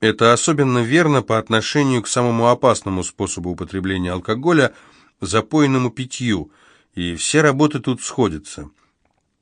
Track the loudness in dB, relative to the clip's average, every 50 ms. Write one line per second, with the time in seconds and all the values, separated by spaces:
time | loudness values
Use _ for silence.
0 | 0 0 2 4 4 4 4 4 2 0 2 2 2 2 2 0 0 2 2 2
1 | 2 4 2 2 0 0 -2 -2 -2 0 0 0 0 0 0 0 2 2 2 0
2 | -2 -2 -2 0 0 0 2 2 4 2 2 4 4 2 2 2 -2 -4 -4 -4
3 | -6 -6 -6 -6 -6 -6 -6 -6 -6 -8 -6 -8 -8 -8 -8 -6 -4 -4 -4 -2
4 | -4 -4 -4 -6 -4 -6 -6 -2 0 2 2 4 2 2 0 -6 -20 _ _ _
5 | _ _ _ -12 -8 -2 -2 -2 -2 0 0 2 2 2 2 0 0 -2 -4 -6
6 | -10 -10 -8 -6 -2 -2 -2 -2 -4 -8 _ _ _ _ _ _ _ _ -10 -8
7 | -6 -6 -6 -6 -6 -2 0 2 2 2 2 2 2 0 0 -2 -4 -4 -4 -4
8 | -6 -10 -2 0 0 0 -2 -4 -12 -14 -16 -16 -16 -18 _ _ _ _ _ _
9 | _ _ _ _ _ _ _ _